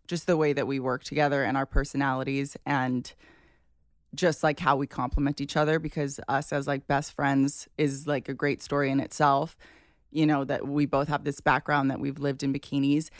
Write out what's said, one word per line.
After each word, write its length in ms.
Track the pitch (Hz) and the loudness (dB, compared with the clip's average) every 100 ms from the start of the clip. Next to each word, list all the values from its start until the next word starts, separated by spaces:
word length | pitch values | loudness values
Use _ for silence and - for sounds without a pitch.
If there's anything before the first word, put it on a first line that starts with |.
| - | -8
just 200 | 175 - | -4 0
the 100 | 165 | 2
way 160 | 151 | 2
that 140 | 143 120 | 2 -2
we 120 | 135 | -2
work 240 | 127 127 | -2 -4
together 400 | - 147 147 139 | -4 0 2 2
and 140 | 131 135 | 0 0
our 80 | 139 | 0
personalities 920 | - 139 139 139 131 135 139 139 - - | 0 0 0 0 0 -2 -2 -4 -6 -2
and 460 | 139 127 127 - - - - _ _ _ _ _ _ _ 143 | 0 0 -2 -6 -14 -20 -20 _ _ _ _ _ _ _ 0
just, 280 | 180 151 | 0 2
like, 160 | 156 151 | 0 0
how 160 | 170 139 | 2 2
we 120 | 143 | 0
complement 520 | - 127 - 139 147 | -4 -2 0 0 -2
each 160 | 143 160 | -2 0
other, 220 | 151 160 | 2 2
because 420 | 156 160 143 143 - | -2 -4 -4 -6 -2
us 240 | 135 156 | -2 -2
as, 140 | 147 139 | -4 -2
like, 200 | 139 - | -4 0
best 260 | 143 147 | -2 -2
friends 540 | - 143 139 135 - - - | -2 2 2 2 -2 -8 -2
is, 300 | 147 135 151 | 0 0 -2
like, 200 | 143 - | -4 -4
a 60 | |
great 260 | 135 143 139 | -4 -2 -2
story 300 | - 143 139 | -2 0 0
in 100 | 135 | 0
itself, 560 | - - 147 139 160 - - - _ _ _ | -2 2 4 4 0 -8 -20 -20 _ _ _
you 160 | 147 151 | 0 2
know, 180 | 147 | 2
that 240 | 135 135 135 | 0 -2 -2
we 200 | 143 147 | 0 2
both 200 | 139 147 | 2 2
have 160 | 147 | -2
this 160 | 147 139 | -2 -2
background 520 | - 135 - 147 135 | 2 2 2 0 2
that 80 | 131 | 0
we've 180 | 139 139 | -4 -4
lived 240 | 143 135 | -4 -2
in 100 | 139 | -2
bikinis. 580 | 143 - 143 139 143 160 | -4 -2 0 2 2 0